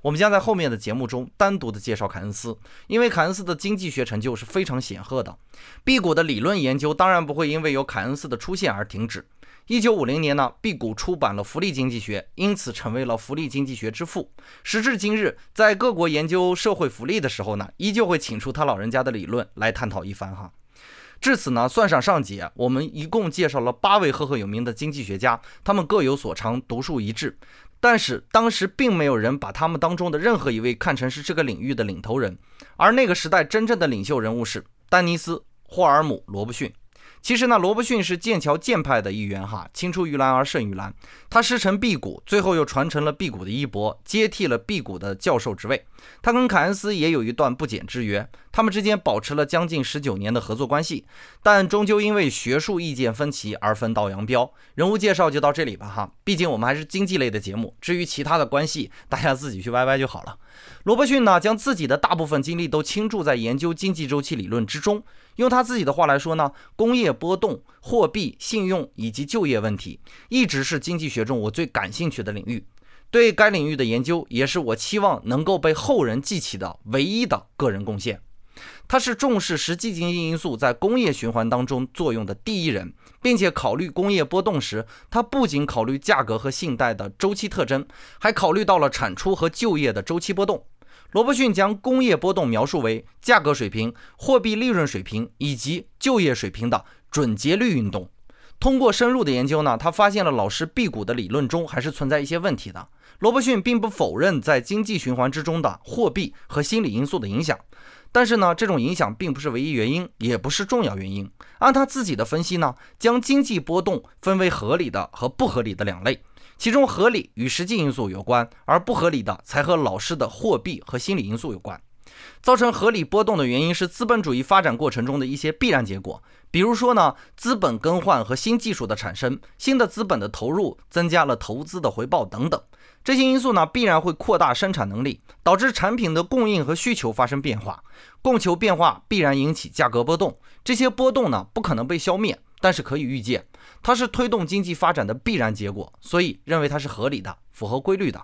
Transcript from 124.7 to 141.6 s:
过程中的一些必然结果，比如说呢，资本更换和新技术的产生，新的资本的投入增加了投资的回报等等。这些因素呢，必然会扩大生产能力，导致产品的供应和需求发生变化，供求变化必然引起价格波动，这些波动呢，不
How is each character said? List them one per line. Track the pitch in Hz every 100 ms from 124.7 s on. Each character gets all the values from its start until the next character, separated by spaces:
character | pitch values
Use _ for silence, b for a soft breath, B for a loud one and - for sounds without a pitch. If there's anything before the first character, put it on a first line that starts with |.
| 117
过 | 147
程 | 120 123
中 | 139
的 | 131
一 | 139
些 | 156
必 | 156 233
然 | 143
结 | 110 98
果， | 95 - b b b
比 | 165
如 | 208
说 | 226 247
呢， | 226 156 B B -
资 | 233
本 | 240 170 110
更 | 151 180
换 | 170 139
和 | 107
新 | 127 220 233
技 | 220
术 | 190 110
的 | 107
产 | 92
生， | 92 127 139 b b
新 | - 269
的 | 226
资 | -
本 | 220 139
的 | 101
投 | - 117
入 | 170 170 - -
增 | 170 170
加 | 170 143
了 | 117
投 | - 120
资 | 156 185
的 | 139
回 | 113 123
报 | 160
等 | 101 - 160
等。 | 151 - b b b
这 | - 262
些 |
因 | 262 262
素 | 254
呢， | 254
必 | 254 247
然 | 220 160
会 | 175
扩 | 156 - 180
大 | 156
生 | 123 196
产 | 160 98
能 | 104
力， | 135 - b b
导 | 165 190
致 | 262
产 | - 196 240
品 | 190
的 | 160
供 | 175 262 220
应 | 196
和 | 135
需 | 165 247
求 | 233 120
发 | 110 123
生 | 139
变 | 139 107
化， | 104 - B B B B
供 | 262 240
求 | 185
变 | 175 214 165
化 | 165 104 -
必 | 208
然 | 147 139
引 | 143
起 | 160 -
价 | - 127
格 | 120
波 | 120
动， | 165 180 - b b
这 | -
些 | 233 254
波 | 254 262
动 | 262 208
呢， | 110 95
不 | -